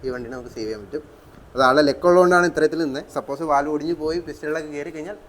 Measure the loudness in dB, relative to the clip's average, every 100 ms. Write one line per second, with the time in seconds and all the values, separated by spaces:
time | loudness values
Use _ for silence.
0 | -8 -8 -10 -12 -14 -10 -8 -8 -10 -12
1 | -12 -20 -20 -20 -12 2 4 6 4 2
2 | 4 6 6 6 2 2 0 0 -4 -4
3 | -6 -8 -8 -8 0 0 2 -4 -4 -4
4 | -4 -6 -8 -10 -6 -6 -6 -10 -10 -12
5 | -12 -14